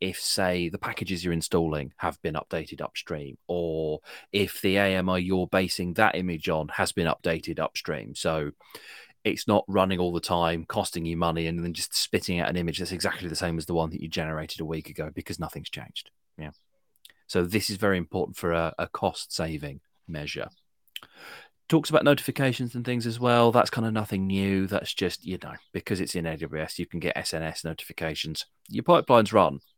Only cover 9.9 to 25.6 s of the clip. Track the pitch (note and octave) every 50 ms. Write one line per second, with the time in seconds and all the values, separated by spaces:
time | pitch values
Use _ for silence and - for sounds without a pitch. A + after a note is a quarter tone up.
9.9 | F#2 F2 F2+ F2 E2+ E2 - - F2+ E2+ E2+ E2 E2 E2 D#2+ - - A2 F#2 -
10.9 | - F2 E2 E2 E2+ E2 E2+ E2+ E2 E2 E2 E2 E2+ E2+ E2+ F2 D#2+ - - -
11.9 | - - - - - F#2+ - - F2+ F2 D#2+ - F2 F2+ E2+ E2 - F#2+ F2+ E2
12.9 | F#2 E2 - F#2 - - F#2 E2+ D#2+ - F2+ E2+ E2 D#2+ D#2 - E2+ E2+ E2 D#2+
13.9 | D#2+ - - D#2+ - F2+ D#2+ D#2+ D#2 D#2 D#2+ - - - D#2+ D#2 D#2+ D#2+ - -
14.9 | D#2 - D2+ D2+ - - - - F2 F2 E2 D2+ - C#2+ C#2+ - - C#2+ B1 -
15.9 | - - - - _ _ _ _ _ - D#2 D2 - _ _ _ _ _ _ _
16.9 | _ _ - - _ _ _ - - F#2 F2 F2 G#2+ G2+ - - G2+ F#2 G#2+ G2+
17.9 | F#2+ F2+ E2+ - - F#2 E2+ - - - F#2 E2+ E2+ E2 E2 D#2+ - - F2 -
18.9 | - - G2+ F2 - - - - - - E2 E2 D#2 C#2+ D2 C#2+ C#2 C#2 _ _
19.9 | _ _ _ - D#2+ D2+ D2 - - C#2 - - - _ _ _ _ _ _ _
20.9 | - - - - _ - - - - - - - _ _ _ - D#3+ D#3 D3+ -
21.9 | D#3 - - C#3+ C#3 - - - - - C3+ B2+ A#2 - B2+ A#2+ - B2 A#2 B2
22.9 | B2 A#2+ A2+ A#2+ A2+ A#2+ B2 B2 A#2+ A#2+ A#2 A#2 A2+ A#2+ - - - A#2 A2+ A2
23.9 | A2 A2 G#2 - G#2 F#2+ F#2+ F#2+ G2 G2 G2 G2 G2 F#2+ F#2+ F#2+ G2 - - -
24.9 | - - G2 F2 - - - F#2 F#2 - - C#2 - -